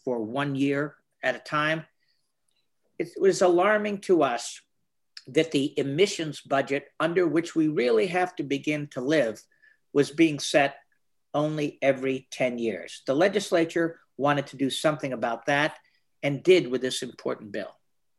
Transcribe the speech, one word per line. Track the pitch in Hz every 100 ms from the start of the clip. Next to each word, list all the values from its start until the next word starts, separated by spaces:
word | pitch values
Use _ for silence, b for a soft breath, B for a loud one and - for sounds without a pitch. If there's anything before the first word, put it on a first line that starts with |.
for | 131 120
one | 110 135 143
year | 135 139 139 147 - _ _
at | 127
a | 120
time. | - 151 151 160 - _ _ _ _ _ _ _ _ _ _ -
It | 165 -
was | 190 165
alarming | 180 175 202 214 208 202
to | - 170
us | 131 117 - - _ _ _ _ _ - -
that | 135 160
the | 143 143 147
emissions | 139 147 202 - 156 -
budget | - 139 135 139 - -
under | 165 175 170
which | 165 170 165
we | 156
really | 165 240 226 190
have | 180 180 -
to |
begin | 139 139 151 151 147
to | 131
live | 131 156 113 104 - _ _ _ _
was | 143 143
being | 151 160 143
set | - 151 139 - _ _ _ _ _
only | 147 151 151 147 -
every | 135 127 135 131 -
ten | - 127 120
years. | 113 87 - - -
The |
legislature | 139 196 196 - 170 165 170 165 b _ -
wanted | 143 143 139
to | 139
do | 135
something | - 160 151 139
about | 120 117 117 -
that | 143 151 - _ _ _ _
and | 143 135
did | 180 185 123
with | 127
this | 127 -
important | 123 - - - 104
bill. | 104 - - _ _ _